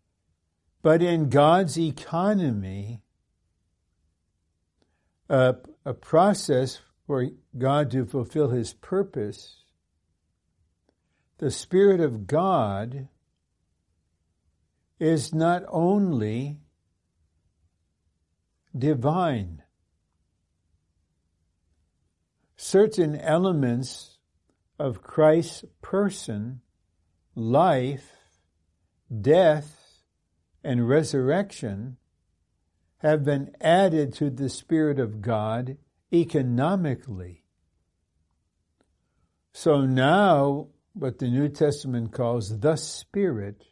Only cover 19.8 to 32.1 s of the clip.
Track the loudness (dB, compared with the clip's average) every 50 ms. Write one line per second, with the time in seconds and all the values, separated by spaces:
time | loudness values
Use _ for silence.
19.8 | _ _ _ _ _ _ _ _ _ _ _ _ _ _ _ _ _ _ _ _
20.8 | _ _ _ _ _ _ _ _ _ _ _ _ _ _ _ _ _ _ _ _
21.8 | _ _ _ _ _ _ _ _ _ _ _ _ _ _ _ -18 -6 0 4 4
22.8 | 4 4 2 0 -2 -2 -2 -4 -2 0 0 2 2 2 0 0 0 0 -2 -2
23.8 | -4 -8 -12 -16 -20 -20 _ _ _ _ _ _ _ _ _ _ _ _ _ -8
24.8 | -6 -6 -6 -8 -12 -6 0 4 6 6 6 4 2 -2 -8 -18 -20 -20 _ _
25.8 | -12 -6 -2 -2 -2 -2 -4 -8 -10 -8 -8 -8 -8 -8 -12 -16 _ _ _ _
26.8 | _ _ _ _ _ _ _ _ _ _ -10 -6 -2 2 2 4 4 4 4 2
27.8 | 0 -4 -6 -8 -12 -18 _ _ _ _ _ _ _ _ _ _ _ _ _ _
28.8 | _ _ _ _ _ -12 -10 -2 2 4 6 6 6 6 4 2 -2 -10 -18 _
29.8 | _ _ _ _ _ _ _ _ _ _ _ _ _ _ _ _ -6 -4 -2 0
30.8 | 2 2 2 2 2 0 -2 -2 0 0 0 0 -2 -4 -8 -12 -10 -10 -8 -10
31.8 | -10 -12 -14 -18 _ _